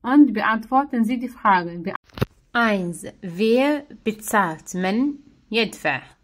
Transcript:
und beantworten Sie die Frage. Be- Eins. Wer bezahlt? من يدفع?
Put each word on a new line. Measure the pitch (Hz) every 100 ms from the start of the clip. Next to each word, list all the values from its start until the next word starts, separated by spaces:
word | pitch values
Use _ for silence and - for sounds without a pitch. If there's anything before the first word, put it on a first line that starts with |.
und | 233 285 285
beantworten | 208 - 220 226 262 277 247 220
Sie | 247
die | 254
Frage. | - 214 185 170 175
Be- | 170 - _ - - _ _
Eins. | 240 233 208 175 170 - -
Wer | 185 170 220 240 277 294 - -
bezahlt? | - 214 - 220 185 156 - 180
من | 185 214 285 285 - _ _
يدفع? | 220 220 - 156 135 - _